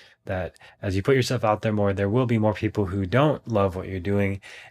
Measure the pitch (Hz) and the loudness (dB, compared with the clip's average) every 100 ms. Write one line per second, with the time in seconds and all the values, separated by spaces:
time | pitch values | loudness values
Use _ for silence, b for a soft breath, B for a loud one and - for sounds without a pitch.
0 | B B - 92 85 - B B 104 95 | B B -8 -6 -6 -12 B B -4 -2
1 | 98 135 123 127 110 107 113 104 101 98 | 2 2 2 0 2 2 0 2 0 2
2 | 101 117 123 117 107 104 107 - 92 101 | 0 2 2 2 2 0 -2 -2 -2 -2
3 | 95 120 151 - - 107 98 92 95 95 | 0 2 2 0 -2 0 0 -2 -6 -6
4 | 90 101 98 98 B B B | -2 0 0 -4 B B B